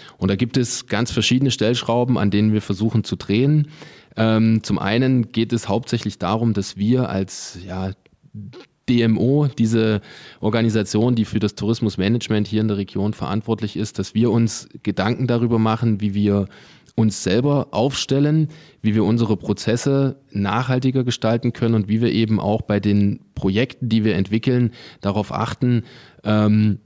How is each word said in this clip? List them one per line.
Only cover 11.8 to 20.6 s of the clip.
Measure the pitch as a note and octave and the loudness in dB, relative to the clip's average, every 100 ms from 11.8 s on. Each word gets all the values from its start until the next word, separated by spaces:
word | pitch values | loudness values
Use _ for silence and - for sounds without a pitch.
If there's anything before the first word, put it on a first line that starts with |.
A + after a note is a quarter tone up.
| G#2+ F#2+ F#2+ A#2 - A2 G2+ | -2 0 0 0 0 -2 0
hier | G#2+ | 0
in | A2 | 0
der | G2+ | -2
Region | G2 - G2+ | -4 -2 -4
verantwortlich | - C2+ G2+ A2+ G#2 G#2+ - | -4 -4 -4 -2 -4 -4 -4
ist, | G#2+ - | -6 -6
dass | F#2+ A2 | -4 0
wir | A#2+ | 2
uns | A2+ A2+ - - - | 2 0 -2 -12 -10
Gedanken | - G2 G2 B2 B2 | -6 -2 0 0 0
darüber | A#2+ A#2 A#2 | 0 2 2
machen, | A2 A2 A#2 G2+ | 2 2 0 0
wie | G#2 | -2
wir | G2+ G#2 G2+ F#2+ - - - _ - | 0 2 2 -2 -8 -20 -20 _ 0
uns | A2 - | 0 0
selber | - G#2 C#3 C#3+ - | 0 2 2 0 0
aufstellen, | G2 C3 C3+ - C#3 D3 D#3 D#3 - - _ | 0 0 -2 -2 0 2 2 0 -6 -20 _
wie | G#2+ | -2
wir | G#2+ | 0
unsere | G2 A#2 A2+ G2+ | 2 2 2 0
Prozesse | - G2+ - A#2+ C#3+ C#3 C3+ C3+ _ | -2 -4 -2 -2 0 2 0 -2 _
nachhaltiger | G#2 G2+ A2 | -4 -2 0